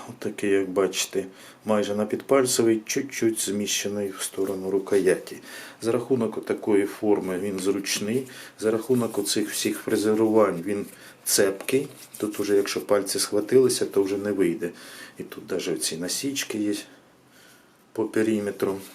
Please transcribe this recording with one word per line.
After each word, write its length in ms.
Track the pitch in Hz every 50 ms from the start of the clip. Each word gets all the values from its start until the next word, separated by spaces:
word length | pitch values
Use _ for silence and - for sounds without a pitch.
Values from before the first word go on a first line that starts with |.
| - -
отакий, 400 | - - - 107 - - - 101
як 200 | 98 98 98 92
бачите, 560 | 92 101 95 92 - - - - - 98 95 95 - - - - - - -
майже 300 | 107 107 104 101 95 101
на 100 | 104 107
підпальцевий, 760 | 107 - 117 - - 135 139 127 123 - - 117 113 113 110 -
чуть-чуть 540 | - - 143 135 139 - - 120 113 110 -
зміщений 760 | - 98 101 104 104 98 - - - 101 104 104 101 98 92 -
в 40 |
сторону 500 | - - - - 95 98 98 95 92 95
рукояті. 680 | 98 98 95 - 104 98 87 92 85 - - - - - - - - - - - - -
За 100 | - 117
рахунок 460 | 117 123 120 - 135 120 113 107 107 98
отакої 480 | - - 107 - - 113 104 98 101
форми 540 | 101 - - 107 107 101 95 92 92 92 87
він 200 | 98 104 95 95
зручний, 680 | 92 98 98 101 98 - - - 104 104 117 135 131 - - - - - - -
за 120 | 104 110
рахунок 460 | 113 110 - - 131 123 117 110 110 104
оцих 340 | 101 - - 110 104 -
всіх 260 | - - - 107 104 -
фрезерувань 840 | - 131 113 101 101 110 110 107 113 110 107 110 104 98 90 85 85
він 200 | 101 101 101 92 - - - - - - - -
цепкий. 640 | - - - 101 95 98 - - - - 135 147 - - - - - - -
Тут 220 | 110 107 107 -
уже, 160 | 101 101 104
якщо 260 | 101 98 - - -
пальці 380 | - - 104 101 98 - - 98
схватилися, 640 | - - 104 104 104 - 127 131 127 120 - - 104
то 180 | 92 - 101 101
вже 140 | 95 101 98
не 140 | 101 104
вийде. 380 | 101 95 92 85 82 - 87 87 - - - - - - - - - -
І 60 | -
тут 280 | - - - - -
навіть 160 | 98 87 - 92
оці 300 | 80 78 - - 82 82
насічки 600 | 87 87 - - - 139 131 - - - - 107
є 180 | 104 104 101 104 - - - - _ _ _ _ _ _ _ - - - - _ _ _ _ _ _ _ -
по 120 | - 110
периметру 720 | 107 - 110 107 110 110 104 101 101 95 - 101 98 95 98 - - -